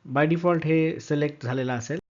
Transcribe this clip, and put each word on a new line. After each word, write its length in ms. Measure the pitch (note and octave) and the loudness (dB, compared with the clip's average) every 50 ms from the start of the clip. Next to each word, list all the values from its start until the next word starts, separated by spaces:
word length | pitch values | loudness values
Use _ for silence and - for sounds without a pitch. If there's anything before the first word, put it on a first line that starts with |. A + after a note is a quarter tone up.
| - - | -12 -4
By 140 | B2+ C#3+ D3+ | 0 2 2
default 380 | D#3 E3+ E3+ F3 F3 F3 E3 D#3+ | 4 2 2 2 2 2 2 2
हे 360 | D#3 D#3+ D#3+ D#3+ D#3+ - - | 2 2 2 2 2 -2 -4
सिलेक्ट 440 | - - D3+ D3 D3 D3 D3 - B2+ | -4 -4 -2 0 0 -2 -4 -6 -6
झालेलं 280 | A#2+ B2+ C3+ B2+ B2+ | -4 -4 -2 -2 -2
असेल, 260 | B2 A#2 A2+ - D3+ E3+ - - | -4 -4 -6 -6 -8 -8 -8 -12